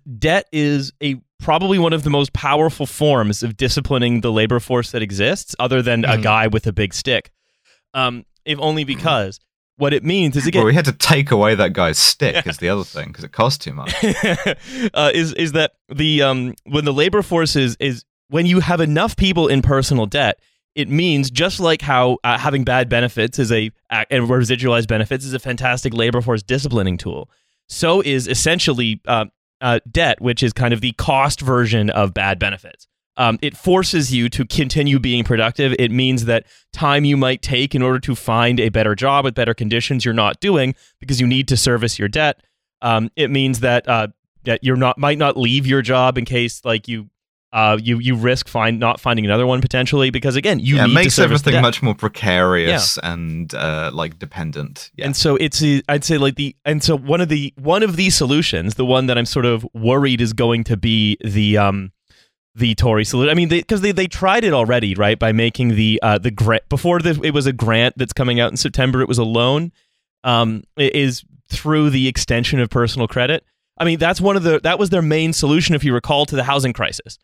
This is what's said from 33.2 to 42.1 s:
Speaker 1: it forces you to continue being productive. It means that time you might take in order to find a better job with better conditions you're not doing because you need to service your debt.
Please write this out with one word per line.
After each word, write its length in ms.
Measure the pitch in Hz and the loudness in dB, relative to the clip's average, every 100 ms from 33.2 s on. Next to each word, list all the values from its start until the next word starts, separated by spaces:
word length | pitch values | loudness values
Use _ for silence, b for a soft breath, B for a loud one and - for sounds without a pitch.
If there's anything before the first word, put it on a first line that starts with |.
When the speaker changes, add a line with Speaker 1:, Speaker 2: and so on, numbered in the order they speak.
| 120 113 | -2 0
Speaker 1:
it 140 | 147 160 | -6 -4
forces 560 | 185 185 180 170 131 | 2 2 2 0 0
you 140 | 127 117 | 0 0
to 160 | - 123 | -2 -2
continue 540 | - 135 156 143 135 | -2 0 0 2 2
being 240 | 123 120 | 2 0
productive. 500 | 113 113 113 120 139 127 | 0 0 0 0 0 2
It 100 | 123 | 0
means 360 | 123 131 127 113 | 2 0 0 0
that 200 | 113 b b b | -2 b b b
time 320 | - 147 143 147 | -4 0 2 2
you 100 | 139 | 2
might 260 | 131 131 | 2 0
take 320 | - 127 139 | -2 -2 0
in 80 | 135 | 0
order 180 | 127 127 | 0 0
to 160 | 135 - | -2 -4
find 440 | - 113 120 123 | -2 2 2 2
a 80 | 113 | 2
better 240 | 110 107 101 | 2 0 0
job 280 | 135 143 | 0 0
with 120 | 135 117 | 0 0
better 180 | 113 | -2
conditions 500 | 113 110 117 - 131 | -2 -2 -2 -2 -2
you're 100 | 120 | 0
not 280 | 113 104 - | 2 0 0
doing 340 | 202 170 127 b b b | 0 2 0 b b b
because 220 | 131 127 | -4 0
you 60 | 123 | 2
need 200 | 131 131 | 2 0
to 60 | 127 | 0
service 420 | 131 120 117 - | 2 0 0 -2
your 120 | |
debt. 320 | 104 | -2